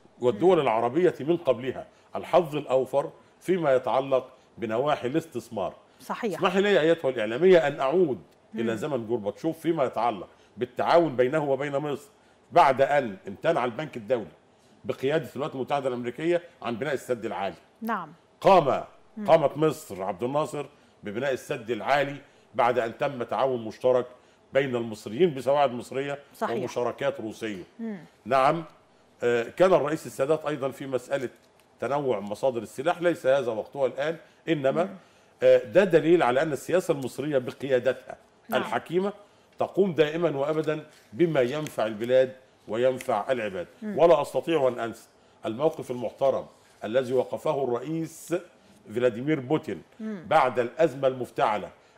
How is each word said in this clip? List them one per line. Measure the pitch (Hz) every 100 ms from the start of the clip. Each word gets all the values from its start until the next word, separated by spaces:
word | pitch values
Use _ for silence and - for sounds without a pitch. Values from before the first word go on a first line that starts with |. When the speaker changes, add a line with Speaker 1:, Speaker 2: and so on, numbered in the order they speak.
| _ -
Speaker 1:
والدول | 123 107 175 175
Speaker 2:
مم. |
Speaker 1:
العربية | 131 110 120 147 180 -
من | 143 170
قبلها | 135 117 127 - - _ _ 104
الحظ | - 170 156 147
الأوفر | - 131 127 139 156 - _ _
فيما | - 185 151 127
يتعلق | 120 127 139 131 - - _ -
بنواحي | 113 113 147 139 123
الاستثمار. | 156 160 117 - 110 156 - _ _
Speaker 2:
صحيح. | - 190 220 151
Speaker 1:
اسمح | 180 190
لي | 202 180
أيتها | 156 165 131
الإعلامية | 120 107 123 185 170 147
أن | 143
أعود | 135 180 160 113 - _ _
Speaker 2:
مم. | 113
Speaker 1:
إلى | 113 110
زمن | 147 127 110
جورباتشوف | 117 101 - 160 156
فيما | 160 160
يتعلق | 123 117 120 98 - _ _ -
بالتعاون | 127 - 110 165 160 123
بينه | 127 156
وبين | 147 131 143 143
مصر | 151 127 - _ _ _ -
بعد | 147 147 127
أن | 135 143 120 95 -
امتنع | 95 156 156 123
البنك | 110 156 123
الدولي | 104 123 92 - _ _ _ _ 104
بقيادة | - 135 160 120 120
الولايات | 143 135
المتحدة | 127 143 135
الأمريكية | 123 120 120 165 170 - -
عن | 117 110
بناء | 143
السد | 127 - 120 107
العالي. | 92 98 160 _ -
Speaker 2:
نعم. | 226 202 175 - _ -
Speaker 1:
قام، | - 190 135 98 - - - 220
Speaker 2:
مم. | 202
Speaker 1:
قامت | 165 139 139
مصر | 156 - - 92
عبد | 95 90
الناصر | 123 147 147 147 139 _ _ _
ببناء | 107 104 139
السد | 127 - 135 110
العالي | 110 117 143 139 139 - _ _ 117
بعد | 120 120
أن | 113 -
تم | 143 127
تعاون | 113 107 135 123 110
مشترك | - 127 127 123 - _ _ _
بين | 135 139 120
المصريين | 117 107 107 117 180
بسواعد | 135 120 147 139
مصرية | 120 101 131 143 139 - -
Speaker 2:
صحيح. | 220 117
Speaker 1:
ومشاركات | 117 120 120 - 139 131
روسية. | 110 101 110 95 - -
Speaker 2:
مم. | 226 190 160 _ 107
Speaker 1:
نعم، | 135 139 165 160 - _ _ _ -
آه، | 120 120
كان | 113 - 190
الرئيس | 165 139 156 123
السادات | - 143 156 147
أيضًا | 147 135
في | 131 139
مسألة | 127 - 139 120 - _ _ _ -
تنوع | 117 147 135 104
مصادر | 101 104 135 117
السلاح، | 104 - 156 170
ليس | 175 156 131
هذا | 139 120
وقتها | 107 - 139 123
الآن، | - 151 170 - _ -
إنما، | 160 135 151
Speaker 2:
مم. | 196 190 _ _ _ -
Speaker 1:
آه، | 131 127
ده | 110 165
دليل | 202 160 156 175
على | 123 127
أن | 160
السياسة | 135 - 175 175
المصرية | 143 123 - 147 135
بقيادتها | 123 - 139 127 123 - - - _ _ -
Speaker 2:
نعم. | 127
Speaker 1:
الحكيمة | 110 120 - 175 196 202 - _ _ -
تقوم | 120 - 202
دائمًا | 151 151 165 170 139
وأبدًا | 147 160 151 151 151 - -
بما | 107 170 147
ينفع | 123 147 147 - 110
البلاد | 107 120 131 131 - _ _ -
وينفع | 110 127 127 - 104 101
العباد. | 123 107 92 85 -
Speaker 2:
مم. | 214 175
Speaker 1:
ولا | 170 151
أستطيع | 139 131 135 156 127
أن | 120
أنسى | 117 107 - _ _ _ 110
الموقف | 113 156 151 131
المحترم | 123 113 - 135 107 - _ _ -
الذي | 104 123 123
وقفه | 127 - 110 156 143
الرئيس | 127 120 143 165 160 - - 175 - _ _ _ - 113
فلاديمير | 123 110 143 151
بوتين | 127 156 - 85 - -
Speaker 2:
مم. | 220 196 143
Speaker 1:
بعد | 151 131 117
الأزمة | 120 - 165 139 135
المفتعلة | 127 117 - 127 104 85 - _